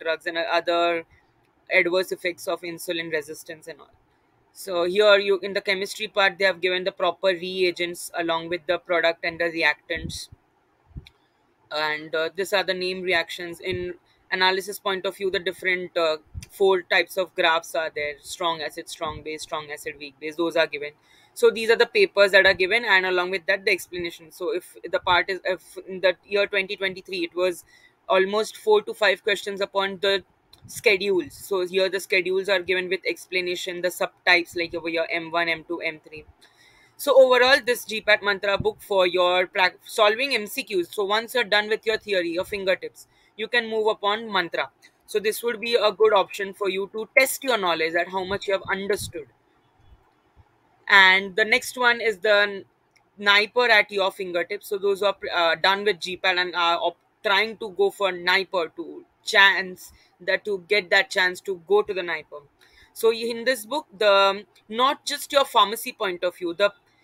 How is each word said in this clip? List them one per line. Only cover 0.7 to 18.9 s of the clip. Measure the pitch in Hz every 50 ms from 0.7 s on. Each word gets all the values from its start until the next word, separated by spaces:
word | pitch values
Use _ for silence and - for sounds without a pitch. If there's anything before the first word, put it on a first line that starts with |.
| 170 170 170 170 170 165 165 _ _ _ _ _ _ _ _ _ _ _ _ _
adverse | - 185 175 175 175 185 185 - 190
effects | - - 180 170 - -
of | 190 170 170
insulin | 180 170 170 165 - - 175 165 165 165
resistance | 156 156 147 151 156 - - - 165 156 151
and | 165 151 139
all. | 139 _ _ _ _ _ _ _ _ _ _ _ _ _ _
So | - - 196 185 175 170
here | 180 185 208 208 208 202 196
you, | 202 196 196 180
in | 180 202 190
the | 202
chemistry | 196 208 196 185 196 196 - - 220
part, | 196 _ 208 196 196 180 170
they | 196
have | 190 180 170
given | 165 185 185 185 185
the | 185 -
proper | _ 185 175 170 _ -
reagents | 190 185 165 180 185 185 185 185 175 170 - 175 170 175 - - - -
along | 175 170 170 165 165 165 165
with | 175 175 _ -
the | 175 170
product | _ - 175 165 160 165 165 _ -
and | 170 165 160
the | 170
reactants. | 170 160 165 160 147 147 _ _ _ 170 160 160 160 - - - - - _ _ _ _ _ _ _ _ _ _ _ _ - - - _ _ _ _ _ _ _ _ _ _ _ _ 151
And, | 151 156 156 151 151 156 160 156
uh, | 160 160 165 160
these | 180 190 - 214
are | 190 180
the | 175 185
name | 185 180 180 185 190 180
reactions. | 185 180 170 - - - - 175 170 170 -
In | - 185 185 180 180 175 175 - _ _ _ _ _ _
analysis | 190 185 185 185 190 196 180 208 196 -
point | _ 208 190 185 175
of | 196 185
view, | - 202 185
the | 180 196
different, | 170 185 175 - - 185 180 180 180 170 _
uh, | 175 165 156 156 156 _ _ _ - - - -
four | - 196 190 190 180 170
types | _ 202 185 170 - -
of | 190 180 165 _
graphs | 185 175 165 160 165 165 - -
are | 170 160 156 -
there. | 151 147 147 147 139
Strong | _ - - - 185 170 165 160 147
acid, | 151 - 165 165
strong | -